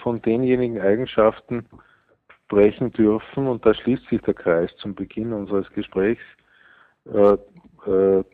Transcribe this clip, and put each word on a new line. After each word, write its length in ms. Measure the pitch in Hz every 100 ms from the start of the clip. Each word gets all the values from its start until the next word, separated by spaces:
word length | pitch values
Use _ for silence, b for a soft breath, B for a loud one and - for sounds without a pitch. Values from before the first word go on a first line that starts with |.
von 200 | 127 117
denjenigen 580 | 113 117 127 127 123 113
Eigenschaften 880 | 95 110 131 - 110 - - 120 - b b b b b _ _ -
sprechen 460 | 104 104 - 123
dürfen, 560 | - 107 110 - - 135
und 180 | 117 113
da 80 |
schließt 340 | 104 - 135 -
sich 120 | 117
der 120 | -
Kreis 380 | 95 92 82 90 -
zum 180 | 104 95
Beginn 380 | 95 - 117
unseres 360 | 110 98 101 92
Gesprächs, 480 | - 104 95 101 117 - _ b b b b b b -
äh, 280 | 107 101 98 - - - _ -
äh, 340 | 95 98 95 95